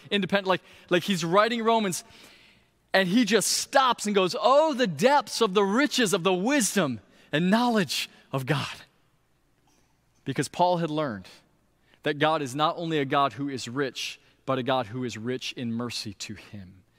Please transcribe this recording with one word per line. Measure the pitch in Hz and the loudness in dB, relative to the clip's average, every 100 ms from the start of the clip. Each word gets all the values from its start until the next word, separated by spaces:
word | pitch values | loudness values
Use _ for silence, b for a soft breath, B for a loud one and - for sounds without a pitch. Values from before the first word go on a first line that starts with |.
| B | B
Independence. | 202 190 196 190 | -2 0 0 0
Like, | 180 - B B | -2 -4 B B
like | 175 | 0
he's | - 185 | 0 -2
writing | 165 190 220 240 | 2 2 2 2
Romans, | 226 226 208 170 - B B B B B B B _ | 2 2 0 -4 -10 B B B B B B B _
and | 190 185 | 2 4
he | 220 | 4
just | 214 208 - | 4 2 2
stops | - - 277 262 226 208 | -2 0 4 4 2 0
and | |
goes, | 202 185 233 | 0 0 2
"Oh, | 202 277 320 | 4 6 4
the | 247 240 | 2 -2
depths | 143 233 285 233 - | 2 4 4 2 0
of | 226 | 0
the | 185 | 2
riches | 196 214 294 - 254 | 2 2 0 0 0
of | 185 | 0
the | 175 | 0
wisdom | 180 208 294 196 202 151 113 - b b | 0 0 0 0 0 0 -2 -12 b b
and | 147 180 | 0 2
knowledge | 220 247 220 160 - - B B | 2 2 0 -2 -4 -8 B B
of | 135 127 | -6 -2
God." | 147 110 - - _ _ _ _ _ _ _ _ _ _ _ _ _ - | -4 -4 -12 -20 _ _ _ _ _ _ _ _ _ _ _ _ _ -6
Because | 135 135 | -4 -4
Paul | - 180 175 | 0 0 0
had | 165 | -2
learned | 151 151 101 95 - _ _ _ _ b b | -2 -4 -6 -12 -20 _ _ _ _ b b
that | 156 147 | -6 0
God | 151 160 | 0 0
is | 139 139 | -2 0
not | 151 165 | -2 0
only | 165 156 | -2 -2
a | 135 | 0
God | 143 139 | 2 2
who | 135 143 | -2 -8
is | 131 120 | -8 -8
rich, | 123 135 - - - b b - | -4 -4 -6 -10 -12 b b -6
but | 131 | -4
a | |
God | 123 131 110 | 0 -2 -2
who | 123 123 | -6 -8
is | 107 | -8
rich | 113 127 - | -8 -6 -8
in | - 120 | -8 -6
mercy | 113 120 - - 95 | -4 -6 -8 -10 -12
to | - | -14
him | 98 - 104 92 95 _ | -14 -16 -18 -18 -20 _